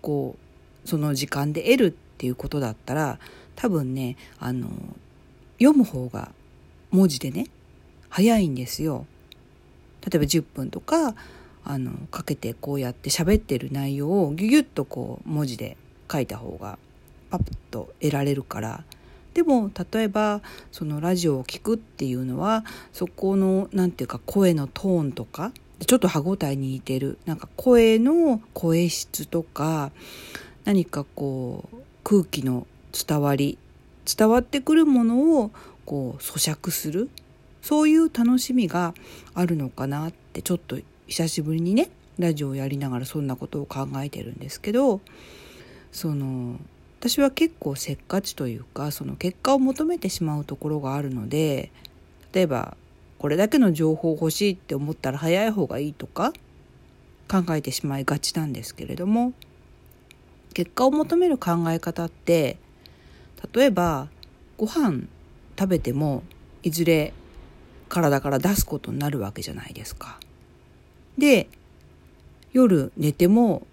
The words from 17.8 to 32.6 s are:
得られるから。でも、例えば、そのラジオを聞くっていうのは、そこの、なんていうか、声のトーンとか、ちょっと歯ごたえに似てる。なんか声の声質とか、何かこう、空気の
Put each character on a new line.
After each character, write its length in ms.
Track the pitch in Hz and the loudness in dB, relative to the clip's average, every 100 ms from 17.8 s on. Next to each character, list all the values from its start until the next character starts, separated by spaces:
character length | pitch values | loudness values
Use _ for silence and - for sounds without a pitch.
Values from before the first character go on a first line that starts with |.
| - - | -12 -4
得 120 | 151 | -2
ら 120 | 143 | 0
れ 100 | 139 | 0
る 80 | 139 | -2
か 180 | - - | -4 -8
ら。 240 | 110 - 170 - - - - | -8 -10 -16 -20 -20 -20 -6
で 80 | - | 0
も、 280 | 330 262 202 - 180 | 4 4 2 -6 -6
例 100 | 220 | -2
え 60 | 220 | -2
ば、 320 | 196 214 208 - - - | 0 0 -2 -8 -20 -20
そ 120 | - | -10
の 160 | 156 147 | -6 -4
ラ 140 | 165 | -2
ジ 140 | 180 170 | 0 2
オ 80 | 135 | 0
を 80 | |
聞 160 | 127 - | -4 -10
く 140 | - | -4
っ 40 | 226 | -4
て 280 | - - 139 | -4 -8 -4
い 60 | |
う 100 | 127 | -4
の 160 | 127 127 | -4 -2
は、 240 | 185 220 220 - - | 0 0 -2 -16 -18
そ 140 | - 180 | -8 -8
こ 300 | - 190 196 | -2 0 2
の、 320 | 190 190 196 | 4 2 0
な 140 | 202 180 | 0 -2
ん 40 | |
て 140 | - | -2
い 20 | 127 | -8
う 20 | |
か、 100 | - | -8
声 300 | - 202 190 | -4 4 4
の 120 | 160 165 | 4 -2
ト 160 | - | -6
ー 200 | 196 180 | 0 0
ン 100 | 147 | 0
と 120 | 123 | -6
か、 280 | 117 - 185 - - - - | -12 -8 -8 -10 -20 -12 2
ち 60 | |
ょ 40 | 247 | 4
っ 20 | |
と 100 | 185 | 4
歯 140 | 160 | 0
ご 140 | 151 196 | -2 -2
た 140 | 147 | -2
え 60 | 139 | -2
に 120 | 135 | -4
似 120 | 131 | -6
て 180 | - 131 | -4 -4
る。 200 | 139 - - | -4 -6 -8
な 80 | |
ん 20 | 156 | -8
か 120 | - - | -10 -4
声 420 | - 240 226 220 | 6 8 8 6
の 420 | 240 330 320 226 - | 4 4 4 2 -2
声 340 | - 170 165 175 | -4 0 2 2
質 380 | - - - 151 | -2 -8 -10 -6
と 160 | 170 | -6
か、 500 | 160 - 151 160 143 - - - - - - - | -6 -4 -2 -2 -4 -10 -20 -18 -16 -16 -18 -10
何 220 | - 202 170 | 0 2 2
か 180 | - | -4
こ 640 | 143 - 143 131 127 - - | -10 -6 -6 -4 -6 -8 -12
う、 40 | 226 269 _ | -18 -20 _
空 220 | - 208 | 2 4
気 180 | 175 - | 4 -2
の 220 | 131 123 | -2 -2